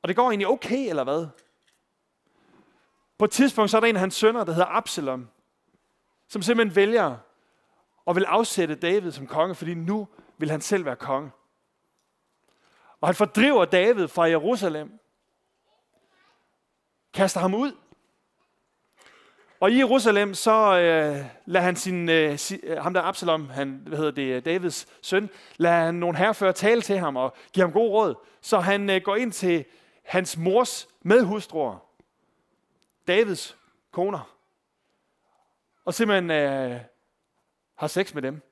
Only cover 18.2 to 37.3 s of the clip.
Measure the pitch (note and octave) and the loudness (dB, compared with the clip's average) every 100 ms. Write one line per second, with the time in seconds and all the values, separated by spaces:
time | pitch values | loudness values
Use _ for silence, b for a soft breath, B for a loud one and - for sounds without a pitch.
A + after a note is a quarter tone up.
18.2 | _ _ _ _ _ _ _ _ b b | _ _ _ _ _ _ _ _ b b
19.2 | b b b b F#3+ B3 B3+ C4 A3+ G3+ | b b b b 2 4 4 4 4 2
20.2 | G#3 F#3+ - A3 G#3 F#3 E3+ D#3+ D3+ C#3+ | 0 -2 2 4 6 4 4 2 0 -2
21.2 | C3+ - - F3 F3+ F3 F#3+ F3+ E3+ E3 | -8 -16 -2 0 2 -2 -4 -4 2 2
22.2 | D#3 D3 - G3 - D#3+ D#3 F#3 E3 - | 2 -2 -8 -8 -8 -6 -2 -2 -2 -4
23.2 | F3 D#3+ C#3+ C3 C#3 C3+ D3+ D3+ D3+ D3 | -2 -2 -4 -8 -8 -8 -10 -4 -4 -2
24.2 | C3 B2+ C#3+ F3+ F3+ - - b - F#3 | -4 -4 -2 -4 -4 -8 -14 b -2 -2
25.2 | G#3 B B B E3+ E3+ E3 F3 F3 D#3+ | -2 B B B 2 4 2 -2 -4 0
26.2 | G3+ G#3 G3 F#3 G#3 A#3 G#3 G3 E3 C3 | 0 2 0 0 2 0 0 -2 -2 -4
27.2 | C3 B B F#3 F3+ F#3+ A3+ G#3 G#3 B2 | -6 B B 0 2 2 2 2 2 -2
28.2 | b b - G#3 F3+ G3+ G3+ F#3+ F#3+ G3+ | b b 0 0 2 0 2 0 0 -2
29.2 | B3 - F#3 E3+ C3+ b b b - F3+ | -2 -2 0 0 -2 b b b -4 -4
30.2 | F#3 E3 E3+ G#3 B3 - - _ E3+ A#3 | -4 -4 0 2 0 -4 -14 _ 4 4
31.2 | G3+ G#3 - D#3+ C3 F#2+ _ _ _ _ | 4 -2 -6 -4 -4 -6 _ _ _ _
32.2 | _ _ _ _ _ _ _ _ - F#3 | _ _ _ _ _ _ _ _ 0 2
33.2 | A3 E3+ - - _ _ _ - F#3+ F#3 | 2 -2 -8 -18 _ _ _ -6 -4 -6
34.2 | A#2 _ _ _ _ _ _ _ _ _ | -12 _ _ _ _ _ _ _ _ _
35.2 | _ _ _ _ _ _ - F3+ A3+ G3 | _ _ _ _ _ _ -8 -2 2 2
36.2 | E3+ D#3 C#3+ C3+ C3 A#2+ A#2 _ _ _ | 2 0 0 -2 -6 -8 -14 _ _ _
37.2 | _ | _